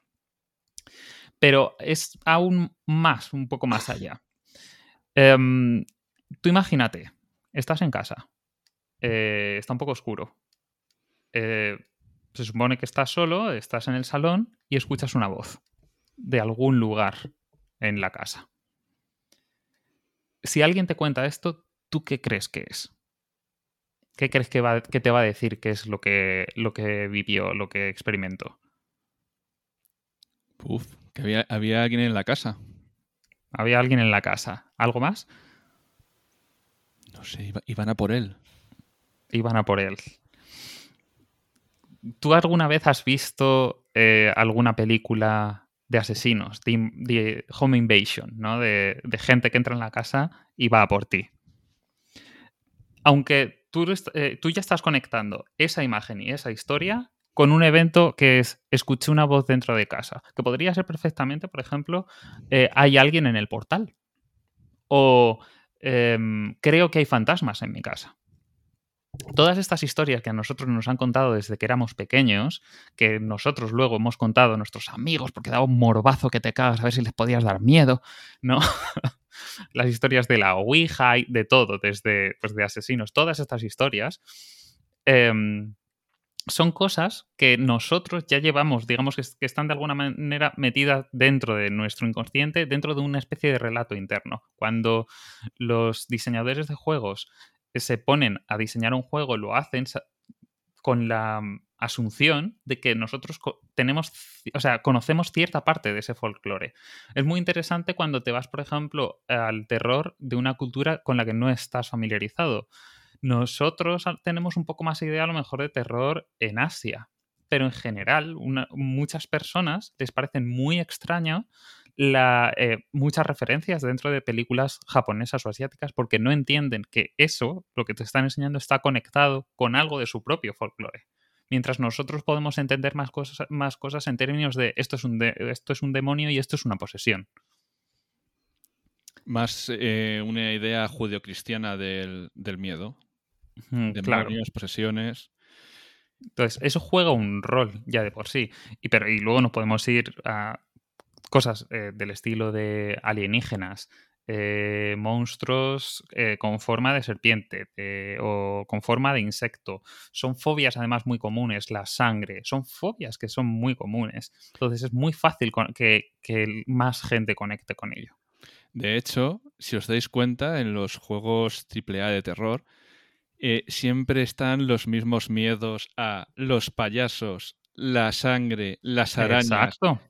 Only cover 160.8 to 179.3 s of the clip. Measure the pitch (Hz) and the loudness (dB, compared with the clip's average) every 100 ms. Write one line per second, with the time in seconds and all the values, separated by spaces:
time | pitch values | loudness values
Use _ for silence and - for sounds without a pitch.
160.8 | 117 120 123 117 110 113 120 104 - 104 | -2 -2 -2 -4 -4 -4 -4 -4 -6 -8
161.8 | 98 - 120 110 101 98 - 135 131 - | -6 0 0 0 -6 -10 -6 -6 -6 -8
162.8 | 190 233 127 - 110 - 123 113 123 123 | -8 -8 -12 -10 -8 -2 -2 0 -2 -4
163.8 | 101 113 117 117 - _ - - 123 117 | -4 -4 -4 -8 -16 _ -18 -4 -4 -2
164.8 | 127 120 156 156 160 - 117 113 110 - | -4 0 0 2 0 0 -2 -2 -4 0
165.8 | 117 107 - _ - 110 107 110 117 127 | 2 2 0 _ -6 -4 -2 -6 -4 0
166.8 | 123 120 - 117 107 101 104 107 - - | 0 -2 -2 -2 -2 -4 -6 -10 -12 -12
167.8 | 110 - - _ _ _ - - _ 117 | -10 -14 -18 _ _ _ -20 -20 _ -6
168.8 | 104 113 - 131 131 196 - _ - 110 | -2 -2 -2 -2 -2 -4 -14 _ -8 -6
169.8 | - 117 - 123 123 123 147 160 113 104 | -2 -4 -2 -2 -2 -2 -4 -4 -4 -4
170.8 | 98 - - 104 110 113 113 - - 110 | -6 -8 -8 -6 -2 0 0 -4 -12 -12
171.8 | - 95 104 101 95 87 110 127 _ _ | -8 -6 -2 -2 -4 -6 -4 -4 _ _
172.8 | _ _ _ _ _ - 131 117 - - | _ _ _ _ _ -8 -2 -2 -4 -4
173.8 | 123 127 131 131 123 - 131 135 131 117 | -2 -2 0 0 -2 -2 -2 0 2 0
174.8 | 113 113 113 117 - 110 113 110 113 110 | 0 -2 0 -2 -2 -2 0 -2 -4 -8
175.8 | - - 113 98 - - 131 120 - - | -10 -6 -6 -6 -10 -8 0 0 0 -4
176.8 | 107 113 123 - 110 92 - - _ - | -2 0 -4 -4 -8 -8 -12 -20 _ -8
177.8 | 131 123 110 - 127 123 120 107 98 92 | -2 0 0 0 0 0 -2 -4 -6 -8
178.8 | 123 120 117 - 110 | -4 0 0 0 2